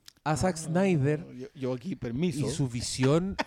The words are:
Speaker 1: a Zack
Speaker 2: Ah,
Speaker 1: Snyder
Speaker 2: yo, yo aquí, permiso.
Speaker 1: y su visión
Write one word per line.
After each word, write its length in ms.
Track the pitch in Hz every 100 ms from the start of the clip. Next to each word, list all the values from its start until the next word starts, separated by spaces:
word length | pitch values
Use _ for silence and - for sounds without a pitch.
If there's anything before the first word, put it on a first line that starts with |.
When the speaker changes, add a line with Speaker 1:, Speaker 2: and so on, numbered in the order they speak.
| - -
Speaker 1:
a 140 | 147 151
Zack 180 | 185
Speaker 2:
Ah, 40 | 160
Speaker 1:
Snyder 680 | 160 170 196 160 139 151 135
Speaker 2:
yo, 140 | 127 135 -
yo 160 | 127
aquí, 220 | 127 135 -
permiso. 500 | 123 120 175 147 117
Speaker 1:
y 40 |
su 180 | - 131
visión 680 | 120 - - 131 160 190 190